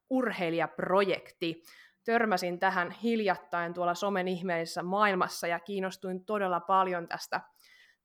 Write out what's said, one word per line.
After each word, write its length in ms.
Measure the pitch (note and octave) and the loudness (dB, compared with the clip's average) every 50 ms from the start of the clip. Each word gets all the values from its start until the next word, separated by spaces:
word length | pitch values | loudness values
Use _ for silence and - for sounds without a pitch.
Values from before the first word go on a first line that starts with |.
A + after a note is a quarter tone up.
| _ - | _ 0
urheilijaprojekti. 1500 | C4 B3+ B3 A3 F3+ F#3+ F3+ E3 E3 E3 D#3 D3+ - - F3 F3 F3+ G3 G#3 F#3+ E3 - - - - _ F3 E3 D#3+ - - - - - - - _ _ _ | 2 2 2 0 0 0 0 0 2 0 0 -2 -2 -4 0 4 4 4 6 4 2 0 -4 -12 -8 _ -4 -4 -4 -6 -12 -20 -20 -20 -20 -20 _ _ _
Törmäsin 520 | A#3 A3+ A#3 A3+ A3 F#3+ F3+ F#3 F3 F3 F3 | 0 2 2 4 4 2 2 2 -2 -2 2
tähän 320 | F#3+ F#3+ F#3 F3+ F3 F3 | 2 2 2 2 0 -2
hiljattain 840 | F#3+ - G#3+ A#3 A#3 A3 G#3 F#3 F3 - - - - F3 E3+ E3+ F3 | -4 -2 0 2 2 4 4 2 2 0 -2 -4 -4 -4 -2 -2 -2
tuolla 200 | F3+ F3 F3 F3 | 0 0 0 0
somen 340 | - G#3 G3+ G3+ F#3 F3+ F#3 | 0 0 0 0 0 0 0
ihmeellisessä 540 | F#3 E3+ F3+ F#3 E3+ E3 E3 E3 - F3 | -2 -2 -2 -2 -2 -2 -2 -4 -6 -6
maailmassa 640 | E3 F3+ F#3+ G#3 G#3+ G#3 F#3+ F3+ E3+ - - - F#3 | -4 -2 -2 -2 -2 -2 -2 -2 -2 -2 -4 -6 -4
ja 140 | E3+ E3+ E3+ | -4 -4 -6
kiinnostuin 640 | - - G3+ F#3+ F#3+ F#3+ F#3 - - F#3 F#3 F#3 F#3 | -6 -8 -6 -6 -6 -6 -8 -10 -10 -10 -8 -8 -6
todella 360 | - G#3+ G#3 G3 F#3 F3 E3+ | -6 -4 -2 0 0 -2 -2
paljon 480 | F3 - F#3+ F#3+ F#3 F#3 F3+ F3 E3+ E3+ | 0 2 4 4 4 2 0 -4 -4 -6
tästä, 320 | - E3+ - - - F3+ - - _ _ _ _ - - - _ _ _ | -8 -8 -6 -6 -6 -6 -6 -10 _ _ _ _ -20 -20 -20 _ _ _